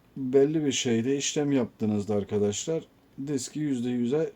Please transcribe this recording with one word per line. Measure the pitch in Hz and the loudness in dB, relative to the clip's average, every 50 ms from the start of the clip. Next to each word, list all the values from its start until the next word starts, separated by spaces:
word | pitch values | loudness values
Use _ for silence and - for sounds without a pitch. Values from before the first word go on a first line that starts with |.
| _ _ _ | _ _ _
belli | 143 135 127 131 135 139 147 156 160 151 | -8 -4 2 4 4 4 4 4 2 0
bir | 139 120 | 0 0
şeyde | - - 127 113 113 113 131 139 | 0 0 2 2 2 2 0 0
işlem | 143 135 - - 156 147 143 143 | -2 -2 -2 -2 0 0 2 2
yaptığınızda | 131 117 - - - 113 107 107 104 98 104 104 | 2 2 0 -2 -2 -2 0 0 0 0 0 0
arkadaşlar | 101 98 - 107 104 104 104 101 - - 160 160 160 151 - _ _ _ _ _ - 135 | -2 0 0 0 0 0 0 0 -2 -4 -4 -4 -4 -6 -8 _ _ _ _ _ -12 -6
diski | 147 147 127 120 - - 147 | -4 -4 -4 -4 -6 -6 -4
yüzde | 151 147 135 120 117 123 | -2 -2 -2 -2 -2 -2
yüze | 123 123 120 120 139 156 160 147 - | 0 0 0 0 0 0 0 -2 -4